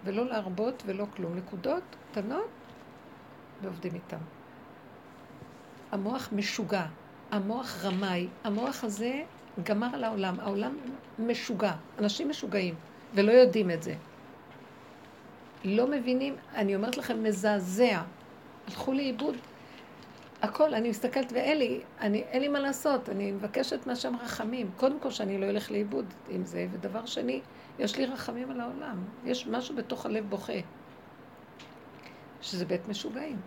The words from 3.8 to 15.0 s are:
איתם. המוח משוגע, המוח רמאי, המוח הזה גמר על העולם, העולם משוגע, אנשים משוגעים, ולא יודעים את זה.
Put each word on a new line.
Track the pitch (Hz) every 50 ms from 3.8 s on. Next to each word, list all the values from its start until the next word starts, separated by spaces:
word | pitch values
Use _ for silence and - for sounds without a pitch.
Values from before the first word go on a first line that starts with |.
| - 180 165
איתם. | 175 - - - 160 160 - - - - - - - - - - - - - - - - - - - - - - - - - - - - - - - - -
המוח | - 202 196 208 247 262 254 -
משוגע, | 220 202 202 - - - 214 165 208 190 170 156 160 - - - - - - -
המוח | - 208 190 196 220 247 254 - - 180 170
רמאי, | 196 185 185 202 190 180 175 175 180 - - -
המוח | 220 202 208 233 269 269 - -
הזה | 220 202 202 220 240 262 277 311 - - - - - - - 170
גמר | - 208 208 233 247 254
על | 285 240
העולם, | 220 220 202 190 185 180 -
העולם | 214 208 196 202 214 247 277 294 269 240 269 - - - - -
משוגע, | 220 233 233 233 - - 240 180 214 202 165 160 - - - -
אנשים | 208 208 202 - 339 285
משוגעים, | 294 - - 202 180 202 185 180 165 165 - - - - - - -
ולא | 196 202 208
יודעים | 226 247 254 - - 220 202 180
את | 170 160 160
זה. | - - - - - - - - - - - - - - - - - - - - - - -